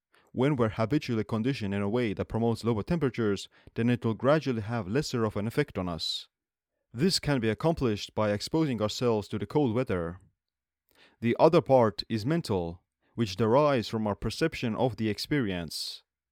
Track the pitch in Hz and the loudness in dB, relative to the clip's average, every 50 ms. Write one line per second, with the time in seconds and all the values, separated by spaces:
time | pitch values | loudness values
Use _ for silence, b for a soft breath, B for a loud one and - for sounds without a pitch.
0 | _ _ b b b b b 117 123 147 156 123 117 110 - - 113 104 143 151 | _ _ b b b b b 0 2 2 4 2 2 0 0 0 0 0 0 0
1 | - - 120 110 104 - 120 110 110 131 139 - 110 95 101 101 101 101 107 123 | -2 -2 -2 -2 -2 -2 -2 -2 -2 -2 -2 -2 -4 -4 -2 -2 -2 0 0 0
2 | 123 110 92 - 92 - - 113 113 117 113 - - 117 117 104 95 - 175 165 | 0 0 -2 -4 -4 -4 -2 0 0 0 0 0 0 0 0 0 0 0 0 0
3 | 143 127 - - 113 104 101 95 - - b b b b b - 117 120 123 117 | 0 0 0 2 2 2 2 0 -2 -8 b b b b b 0 2 2 2 2
4 | - 117 110 92 113 131 151 160 139 135 123 110 101 107 120 120 95 87 107 143 | 2 0 -2 2 2 4 4 4 2 0 -2 -2 -2 -4 -4 -4 -4 -2 -2 -2
5 | 151 - - 123 113 110 - 107 101 117 - 147 147 - - 98 92 90 85 80 | -2 -2 -2 -2 -2 -2 -2 -2 -4 -2 -2 -2 -2 -2 -2 -6 -4 -4 -4 -6
6 | - - - - - - _ _ _ _ _ _ _ _ _ _ _ _ - 117 | -4 -6 -6 -6 -8 -14 _ _ _ _ _ _ _ _ _ _ _ _ -4 0
7 | 151 196 - - - 147 143 131 113 110 107 - - 160 170 - 143 117 104 98 | 0 0 0 0 0 0 0 0 2 0 0 0 0 0 0 0 0 0 0 -2
8 | - - - 110 107 104 104 104 - - - 160 160 143 123 98 107 104 - - | -6 -6 -4 -2 0 0 0 -2 -2 -2 -2 0 0 0 0 0 -2 -2 -2 -2
9 | 131 120 113 107 98 - - 101 101 - - 151 147 120 104 123 131 - 101 90 | 0 0 0 0 0 -4 -6 -8 -6 -2 0 2 2 2 0 -2 -2 -2 -2 -4
10 | 82 82 90 - - _ _ _ _ _ _ _ _ _ _ _ _ _ b b | -4 -6 -8 -12 -16 _ _ _ _ _ _ _ _ _ _ _ _ _ b b
11 | b b b b 113 120 110 - 147 160 160 165 - - 135 127 117 107 - - | b b b b 0 0 4 6 6 6 6 6 4 6 6 6 6 6 2 -2
12 | - - 113 107 101 135 160 170 - - 107 92 85 85 85 - _ _ _ _ | -6 -6 -6 -4 -2 -2 -2 -2 -2 -2 -2 -2 -2 -4 -8 -12 _ _ _ _
13 | _ _ _ 117 117 98 90 - 117 107 117 139 151 147 139 120 104 - - 110 | _ _ _ -4 -4 -4 -2 0 2 4 4 4 4 4 2 0 -2 -2 -4 -4
14 | 107 107 98 - - 113 - - 160 160 - - - 117 107 - 117 131 104 - | -2 -2 -2 -4 -4 -6 -4 -2 -2 -2 -2 -2 -4 -4 -2 0 0 0 0 -2
15 | 110 110 101 - - - 151 147 120 98 92 87 82 76 - - - - - - | -2 -2 -2 -2 -4 -4 -2 -2 0 -2 -2 -4 -6 -6 -8 -8 -10 -10 -12 -14
16 | - _ _ _ _ _ | -18 _ _ _ _ _